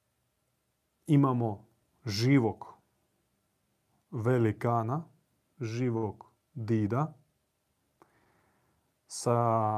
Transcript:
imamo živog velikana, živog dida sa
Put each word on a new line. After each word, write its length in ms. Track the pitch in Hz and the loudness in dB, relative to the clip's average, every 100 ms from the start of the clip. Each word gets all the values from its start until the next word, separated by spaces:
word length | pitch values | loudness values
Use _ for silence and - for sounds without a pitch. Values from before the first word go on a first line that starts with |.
| _ _ _ _ _ _ _ _ _ _ - | _ _ _ _ _ _ _ _ _ _ 2
imamo 600 | 143 139 123 113 101 - _ _ _ 113 | 4 4 2 -2 -6 -14 _ _ _ -8
živog 600 | 101 123 139 113 - - - _ _ _ _ _ _ _ _ _ _ _ _ - | -2 4 4 4 -2 -12 -20 _ _ _ _ _ _ _ _ _ _ _ _ -12
velikana, 920 | 123 110 127 110 98 120 117 110 147 170 _ _ _ _ - | -4 0 2 2 0 0 0 -2 -4 -8 _ _ _ _ -10
živog 640 | 113 113 127 113 107 - - _ _ | -8 -4 -2 -2 -4 -8 -18 _ _
dida 600 | 131 110 110 104 120 160 - _ _ _ _ _ _ _ _ _ _ _ _ _ _ _ _ _ _ - | -10 -2 0 0 -2 -4 -8 _ _ _ _ _ _ _ _ _ _ _ _ _ _ _ _ _ _ -18
sa 320 | - 123 120 117 113 107 | -6 0 2 2 2 0